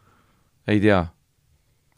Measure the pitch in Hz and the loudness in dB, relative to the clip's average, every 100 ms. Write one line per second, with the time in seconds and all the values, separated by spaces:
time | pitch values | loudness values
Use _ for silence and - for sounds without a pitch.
0 | _ _ _ _ _ _ - 104 104 98 | _ _ _ _ _ _ -4 0 2 0
1 | 82 _ _ _ _ _ _ _ _ | -2 _ _ _ _ _ _ _ _